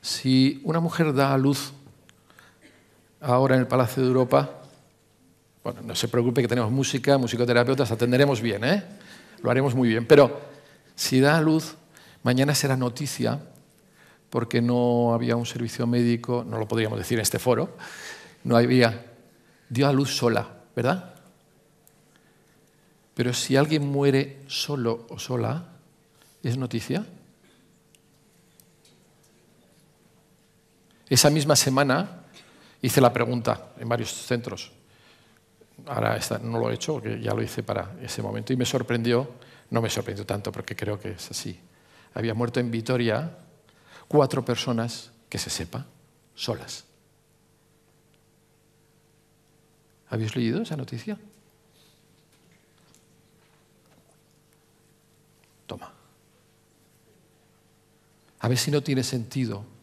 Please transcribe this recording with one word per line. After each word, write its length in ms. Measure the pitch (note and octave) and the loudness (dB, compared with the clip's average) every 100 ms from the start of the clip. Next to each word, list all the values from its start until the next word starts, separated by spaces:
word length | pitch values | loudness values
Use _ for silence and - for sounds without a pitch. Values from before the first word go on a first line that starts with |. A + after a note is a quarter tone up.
"Si 600 | - - C3 C3 C3+ - | -6 -4 2 6 4 2
una 160 | - D#3+ | -2 0
mujer 340 | E3 D#3+ D#3+ | 0 0 2
da 200 | C3+ C#3 | 4 4
a 40 | C3+ | 4
luz 360 | C3+ C#3 - - - - - _ _ - - _ - _ _ _ _ _ | 4 2 -4 -14 -20 -20 -20 _ _ -20 -20 _ -20 _ _ _ _ _
ahora 360 | C#3+ B2 C3+ C3 | 2 4 6 4
en 60 | |
el 60 | B2+ | 4
Palacio 340 | B2+ B2 - | 2 2 2
de 60 | B2+ | 2
Europa, 480 | B2+ B2 C3+ C#3+ - - - _ _ _ _ _ _ _ _ | 2 4 4 2 -8 -20 -20 _ _ _ _ _ _ _ _
bueno, 200 | - - | -12 -10
no 120 | A2 | -8
se 140 | F#2+ B2+ | -4 0
preocupe 340 | A#2+ A#2+ C#3+ | 2 2 2
que 60 | A#2+ | 2
tenemos 240 | A#2+ G#2+ | 2 0
música, 460 | C3 B2+ C3+ B2+ C#3 | 0 0 -2 2 4
musicoterapeutas, 760 | A#2+ A#2 B2 A#2+ A#2+ C3 A#2+ | 2 0 2 4 4 2 0
atenderemos 480 | A2 A#2+ B2+ C#3+ B2 | 0 2 4 4 4
bien, 240 | A#2 G2+ | -2 -2
¿eh? 180 | A#2 G3 - - - - - - | 0 0 -2 -18 -20 -20 -20 -6
Lo 80 | A#2+ | 0
haremos 240 | B2 C#3 B2+ | 2 2 2
muy 140 | A#2+ | 2
bien. 180 | A2 A#2 | 2 6
Pero 320 | C#3+ C3 - - - - - _ - | 8 8 4 -14 -20 -20 -20 _ -6
si 240 | - C3 | 0 4
da 180 | C#3 E3 | 4 4
a 40 | |
luz, 340 | D#3 D#3+ D#3 - _ - - - | 4 2 -2 -14 _ -20 -20 -6
mañana 320 | - B2+ C#3+ C#3+ | 0 2 2 2
será 220 | C#3 C3 | 2 0
noticia 640 | B2+ A#2 D3 - A#2 C3+ - - _ _ _ _ - _ _ | -2 -4 -8 -4 -4 -4 -10 -20 _ _ _ _ -20 _ _
porque 320 | A#2+ A#2+ B2 | -6 -2 0
no 520 | A#2+ B2 A#2+ A#2+ A#2+ | 2 2 2 2 2
había 220 | A#2 A#2+ A#2 | 0 0 -2
un 100 | A#2 | -2
servicio 400 | A#2 A#2 - A#2+ | -6 -8 -4 0
médico, 600 | B2 A#2+ A#2 A#2+ A#2+ A#2+ | 2 2 2 0 -4 -4
no 100 | A2 | -6
lo 100 | G#2+ | -2
podríamos 300 | A2+ G#2+ A2 | -2 -2 -2
decir 200 | F2+ A#2+ | -2 -2
en 60 | |
este 160 | G#2 - | 0 -2
foro, 360 | B2+ A#2 E3 - - - - - - - - | 2 2 0 -8 -18 -16 -16 -18 -20 -10 2
no 100 | A#2+ | 4
había, 500 | A#2+ B2+ A#2 G#2+ - - - _ _ _ _ | 6 6 4 2 -12 -20 -20 _ _ _ _
dio 180 | A#2+ C#3 | 0 4
a 60 | |
luz 240 | C3+ C#3 - | 4 0 0
sola, 320 | A#2+ A2 G#2 - - | 2 0 -2 -14 -12
¿verdad? 400 | - A#2+ F#3 - - - _ _ _ _ _ _ _ _ _ _ _ _ _ _ _ _ _ _ | -4 -2 -2 -4 -20 -20 _ _ _ _ _ _ _ _ _ _ _ _ _ _ _ _ _ _
Pero 200 | - B2 | -4 -2
si 240 | A#2+ - C3 | -2 2 2
alguien 280 | D3+ D#3 C#3+ | 2 0 0
muere 560 | C#3 C#3 C3+ C#3 - - | 0 2 2 0 -10 -10
solo 580 | - - C#3+ A#2 A#2 - | -8 -6 -2 -2 -4 -8
o 100 | - | -14
sola, 480 | - B2+ A2+ D3 F3 - _ _ _ _ _ _ | -6 -4 -4 -4 -10 -20 _ _ _ _ _ _
¿es 160 | C3 B2+ | -6 -4
noticia?". 480 | B2+ A#2 - D3+ A3 - _ _ _ _ _ _ _ _ _ _ _ _ _ _ _ _ _ _ _ _ _ _ _ _ _ _ _ _ _ _ _ _ _ _ _ _ _ _ _ | -4 -6 -4 -6 -6 -16 _ _ _ _ _ _ _ _ _ _ _ _ _ _ _ _ _ _ _ _ _ _ _ _ _ _ _ _ _ _ _ _ _ _ _ _ _ _ _
Esa 200 | C3 D3 | 4 6
misma 280 | D3+ D3 C#3 | 4 4 4
semana 680 | - C3 C#3+ C#3 G3+ - - - - - - _ | 4 2 2 0 -2 -10 -20 -20 -20 -20 -20 _
hice 200 | B2 B2 | 0 6
la 100 | B2 | 6
pregunta 600 | A#2+ A#2 B2 A#2 A2+ - - | 4 -2 0 -2 -4 -6 -14
en 120 | A#2 | -6
varios 240 | A#2 A2+ | -4 -4
centros. 580 | - - B2 A#2 F#2+ - _ _ _ _ _ _ _ _ _ - - - | -10 -4 -4 -4 -12 -14 _ _ _ _ _ _ _ _ _ -20 -20 -8
Ahora 320 | A#2 A2 G#2+ | -4 -2 -2
esta, 200 | - A2 | -4 -6
no 200 | A#2 A#2 | -6 -4
lo 100 | A#2 | -4
he 40 | |
hecho 220 | A#2 - D3 | -4 -6 -6
porque 260 | A2 A2 | -6 -6
ya 120 | A2+ | -4
lo 80 | G#2+ | -4
hice 220 | A2 - | -4 -6
para 320 | G#2+ G#2 F#2 - | -6 -6 -8 -12
ese 200 | A2+ - | -12 -8
momento 300 | G#2 G#2+ G#2+ | -8 -8 -4
y 60 | C3 | -2
me 80 | A#2+ | -2
sorprendió, 680 | B2+ A#2 A#2+ A#2 A#2+ C3+ - - - _ | -2 -2 -2 2 0 0 -12 -20 -20 _
no 120 | A#2 | -2
me 80 | A2+ | -2
sorprendió 360 | - - G2 G#2 | -4 -6 -8 -6
tanto 260 | G2+ G#2 | -6 -6
porque 240 | F#2+ F#2 G#2 | -10 -12 -8
creo 240 | G2+ G#2 | -8 -8
que 120 | G2 | -10
es 200 | F#2 - | -14 -12
así. 260 | - - F#2 - _ _ - _ | -12 -12 -14 -20 _ _ -20 _
Había 200 | - A2+ | -6 -4
muerto 260 | A2 A#2+ B2 | -2 -2 -2
en 100 | B2 | -2
Vitoria 680 | A2+ A2 B2+ A#2+ G#2+ E3 - - _ _ _ _ - - | -4 -2 0 0 -2 -4 -12 -20 _ _ _ _ -20 0
cuatro 340 | D3+ C3+ C3+ | 2 2 0
personas, 680 | B2 A#2+ - A#2 A#2 - - _ _ | -2 -4 -2 -2 -2 -6 -16 _ _
que 80 | F#2+ | -10
se 120 | - | -6
sepa, 360 | - E2 - - _ _ _ _ - | -8 -8 -10 -12 _ _ _ _ -12
solas. 480 | - A2 - - - _ _ _ _ _ _ _ _ _ _ _ _ _ _ _ _ _ _ _ _ _ _ _ _ _ _ _ _ _ _ _ _ | -6 -6 -8 -16 -18 _ _ _ _ _ _ _ _ _ _ _ _ _ _ _ _ _ _ _ _ _ _ _ _ _ _ _ _ _ _ _ _
¿Habéis 260 | A2+ A2 B2+ | -6 -4 -2
leído 260 | A2+ D3 | -2 -2
esa 140 | A3+ D#3 | -4 -8
noticia? 420 | C3 A#2+ G#3+ G#3 - _ _ _ _ _ _ _ _ _ _ _ _ _ _ _ _ _ _ _ _ _ _ _ _ _ _ _ _ _ _ _ _ _ _ _ _ _ _ _ _ _ _ _ _ | -8 -10 -10 -12 -12 _ _ _ _ _ _ _ _ _ _ _ _ _ _ _ _ _ _ _ _ _ _ _ _ _ _ _ _ _ _ _ _ _ _ _ _ _ _ _ _ _ _ _ _
Toma. 280 | C#3 - - _ _ _ _ _ _ _ _ _ _ _ _ _ _ _ _ _ _ _ _ _ _ _ _ | -16 -16 -20 _ _ _ _ _ _ _ _ _ _ _ _ _ _ _ _ _ _ _ _ _ _ _ _
A 60 | A2+ | -2
ver 80 | B2+ | 0
si 120 | - | 2
no 140 | D3 | 0
tiene 200 | C#3+ C3 | 0 -2
sentido 600 | A#2+ B2+ A2 C3+ A#2+ G2+ G#2 - | -2 -4 -6 -4 -4 -6 -12 -20